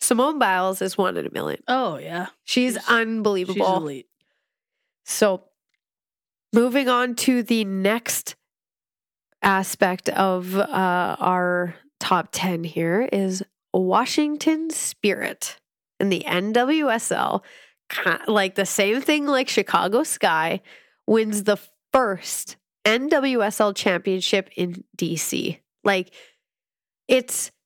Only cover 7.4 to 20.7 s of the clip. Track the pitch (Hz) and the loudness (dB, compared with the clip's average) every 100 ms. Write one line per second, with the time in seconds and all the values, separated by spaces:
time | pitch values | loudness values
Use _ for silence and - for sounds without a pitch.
7.4 | 226 226 202 190 190 226 - - - - | 2 0 0 0 0 0 -2 -6 -8 -14
8.4 | _ _ _ _ _ _ _ _ _ _ | _ _ _ _ _ _ _ _ _ _
9.4 | 196 196 190 - 190 185 - 196 196 185 | 2 2 0 0 0 0 -2 2 2 0
10.4 | 180 190 202 185 185 180 175 - - 185 | -2 -2 0 0 2 2 0 0 0 2
11.4 | 180 180 175 - _ _ - 180 - - | 2 0 -2 -6 _ _ 0 0 0 -4
12.4 | 185 170 170 165 165 185 254 196 190 185 | -2 -2 -4 -2 0 0 0 0 -2 -4
13.4 | 196 _ _ - 185 190 254 - 302 294 | -8 _ _ -2 2 2 2 0 0 0
14.4 | 320 320 320 311 - - 208 190 180 - | 0 0 -2 -6 -8 -2 -2 0 -4 -6
15.4 | - - _ _ _ _ 196 175 - 175 | -10 -12 _ _ _ _ -2 0 0 -2
16.4 | 196 226 254 311 294 226 - 180 - 202 | 0 2 2 2 2 0 -2 -2 0 -2
17.4 | - - - _ _ - 185 170 - 208 | -4 -18 -20 _ _ -4 -2 -2 0 0
18.4 | 190 190 190 - 202 233 269 302 294 269 | 2 0 -2 0 2 2 2 0 2 0
19.4 | 254 - 190 175 180 220 311 - 196 160 | 0 -2 0 0 2 0 0 0 0 2
20.4 | 165 190 - | 0 -4 -8